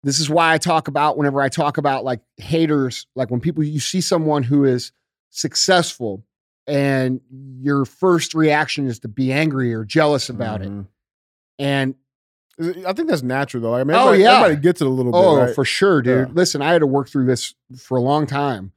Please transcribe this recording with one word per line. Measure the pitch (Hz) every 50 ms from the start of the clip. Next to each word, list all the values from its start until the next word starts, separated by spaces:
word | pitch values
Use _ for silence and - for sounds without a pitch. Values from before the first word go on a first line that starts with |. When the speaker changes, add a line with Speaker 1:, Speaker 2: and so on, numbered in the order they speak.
Speaker 1:
this | - 139 135 143
is | 160 147
why | 151 170 165 160 160
I | 156
talk | - 175 165 156 - -
about, | 139 147 147 151 - 151
whenever | 147 143 135 139
I | 139 135
talk | - - 147 147 139 -
about, | 147 143 135 131 110
like, | 131 123 107 _ _ _ -
haters, | - - 156 165 165 151 151 143 131 127 113 - - _ _
like, | 127 131 107
when | 127 123
people, | 120 165 156 156
you | 151 147 151 143
see | - - - 185
someone | 165 - 190 170 156 156 151 147
who | 131 117 147 143 139
is | 135 123 123 - - _ _ _ _ _ _ _ _
successful | _ - - 156 - - - - 190 180 165 - - - 123 107 98 98 - _ _ _ _ _ _ _ _
and | - 147 139 139 139 135 135 131 127 131 127 _ _ 131 131 139 135 131 127
your | 131 143 143 139 135
first | - _ _ 185 190 175 165 165 - -
reaction | 160 156 151 147 151 151 - - 151 139 131
is | 117 -
to | - 120
be | 104 - 131 131
angry | 131 147 160 156 139 135 127 120 113
or | 110 113
jealous | 104 - 156 156 147 147 131 - -
about | 123 110 120 110 107 101
it. | 95 98
Speaker 2:
Mm-hmm. | 101 101 98 _ _ _ _ _ _ _ _ _ _ _ _ _ _ -
Speaker 1:
And | 139 139 139 139 135 131 135 _ _ _ _ _ _ _ _ _ _ _ _ - 165 170 185 175 190
Speaker 2:
I | 180
think | 196 208 339 311
that's | 269 151
natural | 127 123 127 135 139 - - 123
though. | 117 113 117
I | 123 131
mean, | 143 160
Speaker 1:
Oh, | 226 254 262
Speaker 2:
everybody, | 208 190
Speaker 1:
yeah. | 196 233 254 247
Speaker 2:
everybody | 226 185 151 147
gets | 143 175 - -
it | 147
a | 135
little | 131 131 127 120
bit, | 120 175
Speaker 1:
Oh, | 190 185 156 139
Speaker 2:
right? | 127 123 120
Speaker 1:
for | - 131
sure, | - - - 196 202 180 147
dude. | 120 123 127 131 131 131
Speaker 2:
Yeah. | 131
Speaker 1:
Listen, | 170 180 175 - 143
I | 139 156
had | 175 170
to | 151
work | 139 131 139 135 -
through | - 143 127
this | 127 127 117 - - _ _ _ _ - -
for | - - 131
a | 127
long | 120 135 143 151 151
time. | - 135 143 143 143 123 98 92 98 _